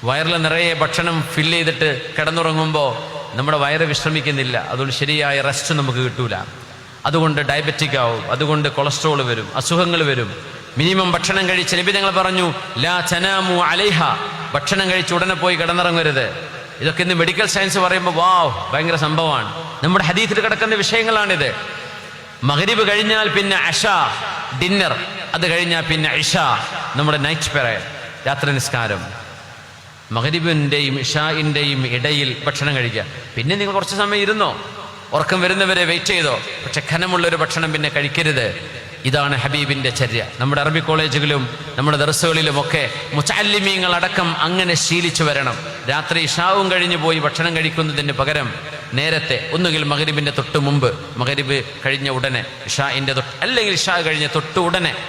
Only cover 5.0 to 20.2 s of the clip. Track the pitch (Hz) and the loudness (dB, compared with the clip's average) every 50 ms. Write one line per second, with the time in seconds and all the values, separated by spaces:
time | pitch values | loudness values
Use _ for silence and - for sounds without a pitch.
5 | 143 143 151 151 147 143 139 139 131 143 139 139 - - 165 151 143 135 120 123 | 0 0 0 0 2 2 0 2 0 0 0 -2 -2 0 0 0 0 0 0 0
6 | 127 123 120 - 131 113 101 92 98 - - - - - - - - - - - | 0 -2 -2 -2 -4 -2 -2 -6 -6 -10 -12 -16 -18 -18 -18 -18 -18 -20 -20 -4
7 | - 151 147 165 160 160 151 143 147 139 143 147 151 151 147 - 160 143 123 135 | -4 0 2 4 4 4 2 2 2 2 0 0 0 -2 -2 -2 -2 0 2 2
8 | 123 117 117 110 - - 110 127 151 147 156 151 147 143 - - 139 147 131 - | 2 2 0 0 -2 -2 -2 0 2 2 2 2 2 0 0 0 0 0 0 0
9 | - 160 151 143 135 123 120 113 107 98 - 131 127 - 170 170 180 170 170 165 | 0 2 2 2 2 0 0 -2 -4 -4 -4 -4 -2 0 2 2 2 2 2 2
10 | 160 143 135 123 117 98 - - - - - - - - - 120 143 175 190 190 | 2 2 2 0 0 -4 -6 -10 -12 -14 -14 -16 -16 -8 -2 0 2 4 4 4
11 | 190 180 170 170 170 - 190 190 190 180 185 180 175 - 185 175 180 180 202 196 | 2 2 2 0 0 2 2 2 2 2 2 2 2 2 0 2 2 2 2 2
12 | 196 196 185 185 185 185 185 185 180 170 147 - - - - 120 131 165 180 180 | 2 2 2 2 2 2 2 2 2 0 0 -2 -6 -8 -4 -2 0 0 0 0
13 | 170 165 180 170 180 190 196 190 185 185 180 175 175 151 165 175 202 208 185 156 | 0 0 0 0 2 2 2 2 2 2 2 2 4 2 2 2 2 2 4 4
14 | 165 139 110 - - - - - - - - 143 - - 196 190 190 185 185 185 | 2 2 2 0 -2 -6 -8 -8 -10 -4 -4 -2 0 0 0 0 2 2 2 0
15 | 170 - 175 175 180 185 190 160 160 180 180 160 170 165 170 180 175 175 170 170 | 0 0 0 0 2 2 0 2 2 2 2 2 0 0 2 2 2 2 2 2
16 | 160 156 143 135 123 101 80 - - - - - - - - - 113 151 160 160 | 0 2 0 0 0 -2 -4 -8 -10 -12 -12 -14 -14 -14 -12 -4 -4 -4 -2 0
17 | 180 175 185 170 165 175 180 175 214 202 - 196 196 190 175 196 185 180 180 185 | 0 0 2 2 2 2 2 0 0 0 2 0 0 2 2 2 2 4 2 2
18 | 180 180 170 160 170 185 185 180 170 143 110 90 - - - - 160 170 170 156 | 0 0 2 2 4 4 4 4 4 2 0 -2 -4 -2 -2 0 0 0 0 0
19 | 151 151 156 160 165 160 147 127 110 101 - 165 165 - - - - 156 185 196 | 0 0 2 2 2 2 2 0 -2 -2 -6 -8 -10 -10 -8 -2 0 2 4 4
20 | 180 151 180 180 | 4 2 2 2